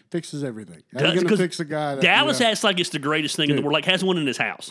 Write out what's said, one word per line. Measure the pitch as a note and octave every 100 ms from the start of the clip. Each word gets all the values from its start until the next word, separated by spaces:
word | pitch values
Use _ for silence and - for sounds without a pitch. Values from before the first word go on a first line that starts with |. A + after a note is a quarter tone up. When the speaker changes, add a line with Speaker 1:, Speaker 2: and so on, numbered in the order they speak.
| _
Speaker 1:
fixes | E3+ - D3
everything. | C#3+ A2 G2 E2 _
How | A#2
Speaker 2:
Does, | D3+
Speaker 1:
you | F3+
gonna | F3
Speaker 2:
'cause | G#3
Speaker 1:
fix | F3+ -
a |
guy | D#3 D3+ D3
that, | C#3
Speaker 2:
Dallas | F3 G#3 D4 D#4+
Speaker 1:
you |
know | A#3
Speaker 2:
acts | G#3+
like | G#3+ F3+
it's | E3
the | D3+
greatest | C#3 D#3 D3 -
thing | D3+
in | C#3
the |
Speaker 1:
Dude. |
Speaker 2:
world, | C#3
like, | D3+ D#3
has | F#3
one | F#3 F3+
in | C#3+
his | A#2
house. | A2+ - -